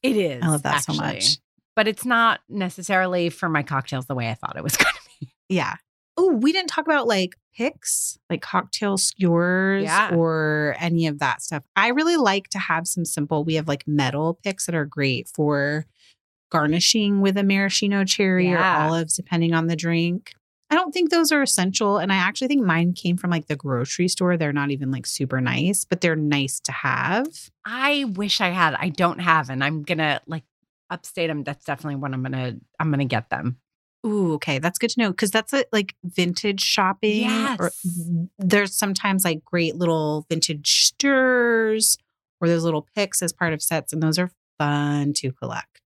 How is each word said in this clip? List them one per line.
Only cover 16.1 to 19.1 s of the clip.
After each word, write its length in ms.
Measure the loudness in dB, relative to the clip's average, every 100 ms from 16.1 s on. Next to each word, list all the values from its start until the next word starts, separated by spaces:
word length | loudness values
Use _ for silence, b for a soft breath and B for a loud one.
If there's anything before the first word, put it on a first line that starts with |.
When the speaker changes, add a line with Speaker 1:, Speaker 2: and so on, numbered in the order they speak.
| b _ _ _
Speaker 2:
garnishing 680 | 0 2 2 2 2 2 4
with 160 | 2 2
a 40 |
maraschino 640 | 2 2 2 0 0 0
cherry 440 | 0 2 2 4 4
Speaker 1:
Yeah. 80 | 4
Speaker 2:
or 300 | 4 2 2
olives, 280 | 0 -2